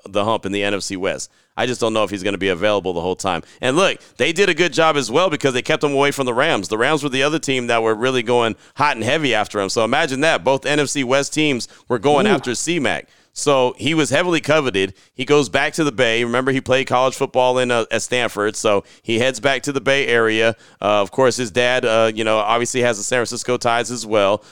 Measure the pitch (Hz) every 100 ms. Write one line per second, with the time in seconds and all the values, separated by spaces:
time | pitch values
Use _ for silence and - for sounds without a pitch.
0 | - 98 107 107 95 101 101 101 - 95
1 | 92 69 - _ _ - 123 117 113 110
2 | 101 101 98 95 95 85 107 101 92 85
3 | 87 90 98 85 - - 127 147 185 104
4 | - - 143 165 196 156 170 135 160 147
5 | 113 139 185 147 139 123 117 156 151 139
6 | 143 139 127 117 160 120 90 107 131 156
7 | 143 131 143 156 143 131 120 117 110 107
8 | 127 127 113 123 113 101 - - 147 120
9 | 117 156 143 107 101 104 95 - 110 143
10 | 160 135 160 123 104 135 - 147 139 147
11 | 123 135 139 156 151 123 - - - 123
12 | 139 147 131 139 127 107 156 170 113 76
13 | - _ _ - 151 135 123 - 123 165
14 | 127 143 180 160 - 156 131 95 95 -
15 | _ - 131 147 120 135 151 165 151 107
16 | 117 113 120 123 131 131 - 127 131 127
17 | 131 - 135 127 127 127 123 120 110 113
18 | - 123 113 104 104 - 110 101 - -
19 | - 113 131 120 139 131 147 135 127 139
20 | 123 117 113 110 113 110 - _ 98 104
21 | 98 - 131 117 117 120 123 127 120 113
22 | 113 110 110 110 104 120 120 131 123 104
23 | 101 127 110 120 - 123 120 117 117 120
24 | 110 107 98 104 -